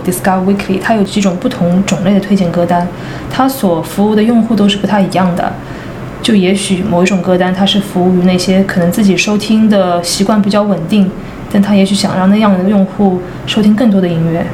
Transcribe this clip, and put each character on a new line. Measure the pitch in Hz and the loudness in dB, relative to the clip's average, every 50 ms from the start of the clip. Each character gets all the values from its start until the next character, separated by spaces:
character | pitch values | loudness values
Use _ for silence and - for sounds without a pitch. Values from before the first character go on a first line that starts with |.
| - | -4
Discover | - 180 - - 196 185 190 185 | -4 -4 -2 -2 -2 0 0 0
Weekly， | 196 202 196 - - 190 190 | 0 -2 -2 -2 -4 -4 -2
它 | - - 226 | -2 0 0
有 | 214 | 0
几 | 196 196 - 208 | 0 0 0 0
种 | 196 196 175 175 | 0 0 0 -2
不 | - - | -4 -4
同 | - - 175 175 175 190 196 | -2 -2 0 0 0 0 0
种 | - 185 - 180 | 0 -2 -2 0
类 | 190 | 0
的 | 208 190 | 2 0
推 | 190 - 208 | 2 0 0
荐 | 185 180 170 | 0 0 0
歌 | 165 180 175 | 0 -2 0
单， | 175 175 175 175 180 - - - - - - - - | 0 0 0 -2 -4 -6 -10 -12 -12 -10 -10 -10 -6
它 | - - 262 269 | -2 -2 0 0
所 | 269 - 220 190 170 160 | 0 0 0 0 0 0
服 | 156 - - 202 202 | -2 -4 -2 0 0
务 | 214 214 | 2 2
的 | 214 | 2
用 | 214 233 240 226 | 2 2 2 2
户 | 208 - - | 2 2 2
都 | 185 202 202 | 2 2 2
是 | 202 | 2
不 | 202 - | 0 -2
太 | 190 190 190 | 0 0 0
一 | 185 170 | 0 0
样 | - 170 190 180 170 | 0 0 0 0 0
的。 | 175 - - - - - - - - - - - - - - - - | -2 -4 -4 -6 -8 -10 -12 -12 -12 -12 -12 -12 -12 -12 -12 -10 -6
就 | - - 220 | -2 0 2
也 | 202 180 185 202 | 2 4 2 0
许 | 196 - - 190 180 | 0 -2 -2 -2 -2
某 | 196 214 175 175 | -2 0 0 2
一 | 180 | 2
种 | 190 202 180 | 2 0 0
歌 | 165 190 185 | 0 0 0
单 | 180 180 185 | 0 0 0
它 | 185 185 196 | 0 0 0
是 | 196 208 208 | 2 2 0
服 | 196 - - 185 180 | -2 -2 -2 0 0
务 | 185 185 | 2 2
于 | 180 175 | 2 2
那 | 185 185 | 2 2
些 | 180 - 196 185 190 190 | 0 0 2 2 2 2
可 | - - 185 | 0 0 0
能 | 170 175 | 0 0
自 | 175 226 | 0 2
己 | 214 196 180 | 2 2 2
收 | 170 - 214 208 208 | 2 0 0 -2 -2
听 | 208 - 220 220 220 214 | 0 0 2 2 4 4
的 | 214 196 185 180 175 175 175 | 4 2 2 2 0 -2 -2
习 | - - - | -4 -4 -2
惯 | 196 196 220 208 | 0 2 2 2
比 | 196 202 | 2 2
较 | 214 208 | 0 0
稳 | 208 208 190 165 160 | 0 0 -2 -2 -2
定， | - 214 208 190 185 - - - - - - - - | 0 2 2 2 2 -2 -6 -10 -14 -14 -14 -8 -2
但 | - 202 | 0 0
他 | 196 202 208 | 2 2 2
也 | 196 196 | 2 2
许 | 190 202 | 2 0
想 | 196 - 190 185 | 0 -2 -2 -2
让 | 185 185 190 | 0 2 2
那 | 202 | 4
样 | 214 220 202 | 4 4 2
的 | 190 180 180 196 | 2 2 2 2
用 | 214 196 190 | 2 2 0
户 | 190 - - 208 190 180 180 - - - - - | 0 0 0 0 0 0 -2 -4 -8 -12 -10 -8
收 | - - 226 | -4 0 2
听 | 208 214 214 | 4 4 4
更 | 214 262 226 | 4 4 2
多 | 196 190 | 2 2
的 | 185 | 2
音 | 175 170 165 165 165 | 0 0 0 0 0
乐， | 165 170 175 - | -2 -2 -4 -6